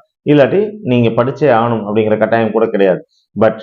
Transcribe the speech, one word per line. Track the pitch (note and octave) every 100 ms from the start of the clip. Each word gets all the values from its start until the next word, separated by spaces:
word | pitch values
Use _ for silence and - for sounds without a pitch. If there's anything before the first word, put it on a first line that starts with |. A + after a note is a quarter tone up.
| _ _ -
இல்லாட்டி | D3 B2+ F3 G#3+ -
நீங்க | - B2 A#2+ A2+
படிச்சே | B2 C3 D3+
ஆகணும் | A2+ A#2 A2+ G2+
அப்படிங்கிற | G#2+ G#2+ G#2+
கட்டாயம் | F#2+ A#2 A2+
கூட | A2 A2
கிடையாது. | G2+ F#2+ E2+ - _ _ -
But | A2 A2